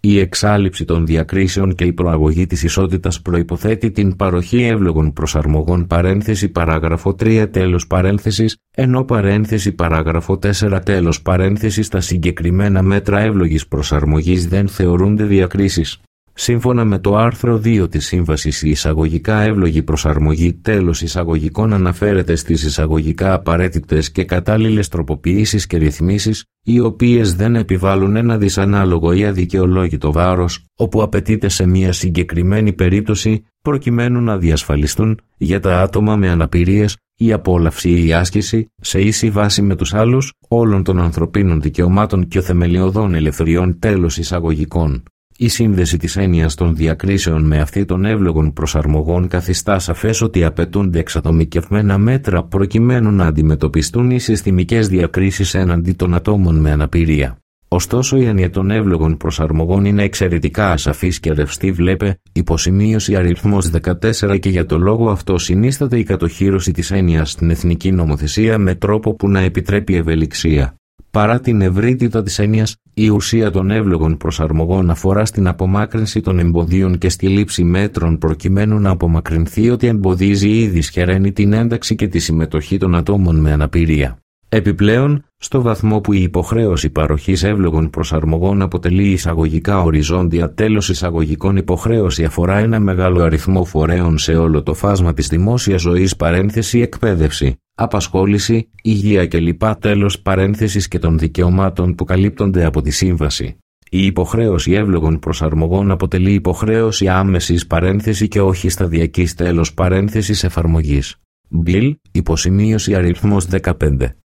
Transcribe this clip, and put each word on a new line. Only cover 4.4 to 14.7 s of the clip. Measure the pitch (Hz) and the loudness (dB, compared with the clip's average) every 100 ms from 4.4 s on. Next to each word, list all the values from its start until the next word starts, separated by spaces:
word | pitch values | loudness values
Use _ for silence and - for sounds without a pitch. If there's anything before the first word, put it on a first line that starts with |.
| 90 120 | 0 0
εύλογων | 120 110 92 78 78 | 0 0 0 2 -2
προσαρμογών | 71 78 78 73 78 78 87 87 | -2 -4 -2 0 0 0 -2 0
παρένθεση | 85 90 95 107 104 95 | 0 2 0 -2 -2 -2
παράγραφο | 85 80 80 82 82 98 | -2 0 0 0 -2 -2
τρία | 92 110 110 107 | 0 2 2 2
τέλος | - 92 87 - | 0 0 0 0
παρένθεσης, | 90 92 101 110 104 110 - _ - | 0 0 0 -2 0 -2 -2 _ -2
ενώ | 127 127 | 0 0
παρένθεση | 131 117 98 101 107 110 98 | 0 0 2 0 0 -2 -2
παράγραφο | 85 85 80 80 82 - 95 | -2 0 0 0 -2 -2 -2
τέσσερα | 101 98 104 95 | -2 0 0 0
τέλος | 95 98 85 78 | 0 0 0 0
παρένθεσης | - 90 95 104 107 104 107 | 0 0 0 0 -2 -2 -2
τα | 95 | -4
συγκεκριμένα | 87 90 85 85 85 90 101 95 | -2 -2 -2 -2 -2 0 2 2
μέτρα | 95 101 101 101 | 2 2 0 0
εύλογης | 110 101 85 78 - | 2 0 0 0 -2
προσαρμογής | 71 73 76 73 78 82 90 87 | -6 -2 0 2 0 2 0 0
δεν | 95 | 0
θεωρούνται | 98 | -2